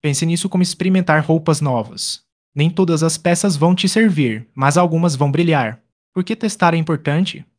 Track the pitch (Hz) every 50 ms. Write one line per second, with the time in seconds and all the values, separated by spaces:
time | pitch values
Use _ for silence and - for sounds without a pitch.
0 | - 151 139 - 165 165 170 170 - 190 - 185 180 175 - _ 185 185 185 185
1 | 180 - 151 156 147 - 160 165 160 165 156 156 151 139 127 117 107 113 98 -
2 | - - - - _ _ _ _ _ _ _ 143 147 170 170 190 190 165 170 151
3 | 160 165 160 - _ 175 170 - - 202 165 139 156 175 185 180 190 190 - 220
4 | 226 214 175 151 139 120 110 110 117 _ _ 131 135 143 143 175 180 170 160 165
5 | 175 175 143 131 147 143 135 160 175 170 156 139 120 110 113 - _ _ _ _
6 | _ _ _ 185 180 - 220 220 233 214 - - 185 175 165 165 160 165 160 151
7 | - 147 143 160 190 - - - - _ _